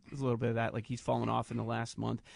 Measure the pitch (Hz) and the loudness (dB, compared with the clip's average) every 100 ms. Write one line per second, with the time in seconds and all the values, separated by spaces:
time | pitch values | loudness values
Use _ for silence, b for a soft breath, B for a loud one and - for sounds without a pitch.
0 | - 143 135 117 117 113 113 - 107 120 | -8 -2 0 2 2 2 2 0 -4 -4
1 | - 120 113 117 120 120 113 117 117 - | 0 2 2 0 0 -2 -2 -2 -2 -4
2 | 113 117 - | -2 -4 -6